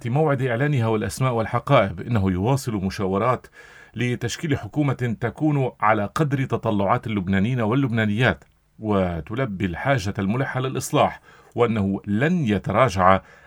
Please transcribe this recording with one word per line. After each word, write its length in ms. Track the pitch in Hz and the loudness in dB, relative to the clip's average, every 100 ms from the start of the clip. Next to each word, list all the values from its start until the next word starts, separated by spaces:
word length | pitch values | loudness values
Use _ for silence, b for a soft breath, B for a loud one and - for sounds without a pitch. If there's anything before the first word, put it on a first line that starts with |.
موعد 360 | 117 139 160 185 | 0 0 2 0
إعلانها 460 | 131 117 147 135 113 | 0 0 0 0 2
والأسماء 460 | 110 101 - 131 | 0 -2 -2 -2
والحقائب، 680 | 117 110 120 - 135 95 87 | 0 -2 -2 2 4 2 -2
إنه 300 | 95 113 95 | -2 0 2
يواصل 420 | 90 113 135 123 | 2 2 0 -2
مشاورات 720 | 104 95 107 95 98 120 117 - B B B B | -4 -4 -2 -2 0 0 -2 -6 B B B B
لتشكيل 640 | - 123 120 117 - 165 135 | -6 -4 -4 -6 -6 -4 -4
حكومة 580 | 104 147 143 120 123 104 | -2 -2 -2 -2 -4 -4
تكون 520 | 117 - 151 143 135 - | -6 -2 0 0 -2 0
على 300 | 107 110 101 | 2 2 0
قدر 300 | - 147 135 | -2 -2 -2
تطلعات 640 | 131 113 113 101 98 123 117 | -2 -2 0 0 2 0 -2
اللبنانيين 540 | 104 90 98 107 127 | -4 0 0 2 0
واللبنانيات 800 | 107 135 131 113 107 104 123 85 - _ _ - | 0 0 0 0 0 2 2 0 -6 _ _ -8
وتلبي 840 | 107 98 90 82 76 120 127 92 | 0 0 0 -2 -6 -4 -4 -2
الحاجة 480 | 92 82 135 135 98 - | -4 -2 -2 -2 -2 -2
الملحة 400 | 95 123 135 127 | -2 -2 -4 -4
للإصلاح، 640 | 131 127 - 143 104 - B B B | -4 -6 0 2 2 -2 B B B
وأنه 460 | 113 117 113 98 98 104 | 0 0 2 0 -2 -2
لن 380 | 104 156 180 | 0 0 0
يتراجع 760 | 117 104 - 104 127 92 92 95 B B | 0 0 0 2 2 6 6 6 B B